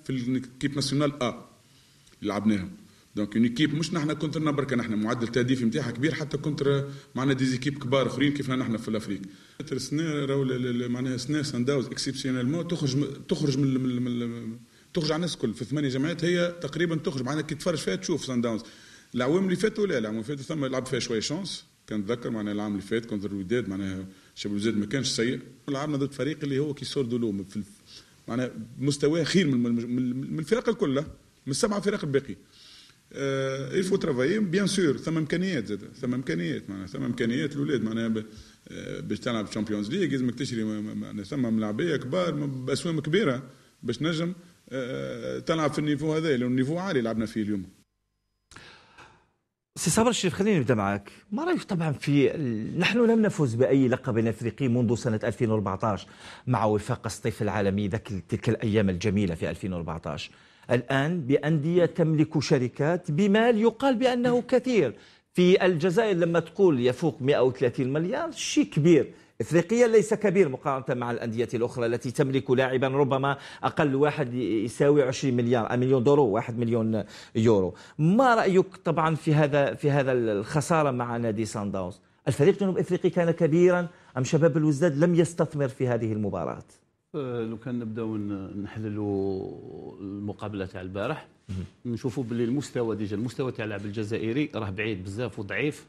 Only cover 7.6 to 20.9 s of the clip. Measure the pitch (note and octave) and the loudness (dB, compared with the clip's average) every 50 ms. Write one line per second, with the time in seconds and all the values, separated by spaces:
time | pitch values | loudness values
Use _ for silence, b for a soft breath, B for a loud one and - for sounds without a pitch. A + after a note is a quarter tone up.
7.6 | - C#3+ C#3 - - A#2+ C#3 C3+ B2 A2+ - B2+ C#3+ D3 C#3+ C#3 - C3 C3 B2+ | -2 -4 -4 -4 -2 0 2 2 2 2 0 0 0 0 0 -2 -4 -2 -2 -2
8.6 | A#2+ A2 A2+ G#2+ - A2 A2 G#2+ - G2+ G2 F#2 - B B B B B B B | -2 -2 -2 -4 -2 -4 -4 -4 -4 -4 -8 -8 -8 B B B B B B B
9.6 | C#3 - C#3+ B2 - - D3 D3+ E3 D#3+ D3 D3 C#3 C3 C#3 C#3 C3+ B2+ B2+ B2 | -10 -8 -6 -6 -6 -4 -4 -2 -2 -2 -2 -2 -2 0 0 0 0 0 -2 -2
10.6 | B2+ B2 A#2+ A#2+ B2 A#2+ B2 B2 C3 C3 C3 B2+ B2+ C#3 D3 D3+ C#3 D3+ C#3+ B2 | -2 -2 -2 -2 -2 -2 -2 -2 -2 -4 -4 -4 -4 -2 -2 -2 -2 -2 -2 -2
11.6 | B2 C3+ C#3+ C3+ A2 - - - - C#3 C3+ - - C3 B2+ B2+ B2 B2+ D#3 F3 | 0 2 2 0 0 -2 -6 -6 -6 -6 -6 -4 -4 -2 -2 0 0 0 -2 -2
12.6 | E3 E3+ F3+ - D3+ C3+ B2 C#3+ C#3 - - - - - F3+ C#3+ D3+ C#3+ C3 C#3+ | -2 -4 -4 -2 0 0 0 0 -2 -2 -4 -10 -4 -4 -2 0 0 0 2 2
13.6 | C#3 C3+ C3 B2+ C3 B2+ B2 A#2+ B2+ B2 A#2+ A#2+ A#2+ A#2 A#2 A#2 A#2 A2 A2+ A#2+ | 2 2 2 0 0 -2 -2 -2 -2 -2 -2 -4 -4 -6 -6 -8 -10 -10 -10 -12
14.6 | - b b b b b - F3+ D#3 D3+ D3+ D#3+ F3+ D3+ - - - A2+ G2+ - | -16 b b b b b -4 -4 -2 0 -2 -2 -2 -4 -4 -2 -4 -4 -2 -4
15.6 | B2+ F#2 C3+ D3+ D3 C3+ B2+ C3+ C#3 E3+ E3+ E3+ D#3+ F3 F3+ F3 F3 F3 F3 - | -6 -4 -2 -2 -2 0 0 0 -2 -2 -2 0 0 0 2 2 2 0 -2 -6
16.6 | - C#3+ D3+ D#3+ F3 E3+ E3 D#3 - F#3+ C3+ C3 A#2+ B2+ D3+ D#3 D3 - D3+ D3+ | -8 -8 -2 -2 0 0 0 -2 -2 -4 -4 -4 -4 -2 -2 -4 -4 -4 -6 -4
17.6 | - F#3 D#3+ C#3+ - F#3+ F#3+ F#3 - - E3 C3+ - C3 B2+ A#2+ A#2 A#2 A2+ G2+ | -2 -2 -2 0 -2 -2 -4 -4 -2 -2 -4 -4 -2 -2 -2 0 0 0 -2 -4
18.6 | - B B B B B B B B B B A#2+ B2 C3+ E3 F#3+ G3 F#3 F3+ F3+ | -6 B B B B B B B B B B -2 0 2 2 2 2 2 2 2
19.6 | A3 G#3+ G#3+ G#3+ G#3 F#3+ D#3 A#2+ A2 G#2 G#2+ A2+ G#2+ C3 D3 C#3 C3+ - D#3+ D3+ | 0 0 0 0 -2 0 0 -2 -2 -2 -4 -6 -6 -6 -8 -8 -6 -8 -4 -4
20.6 | C3+ C3 C3 C3 B2 - | -2 -2 -2 -2 -2 -2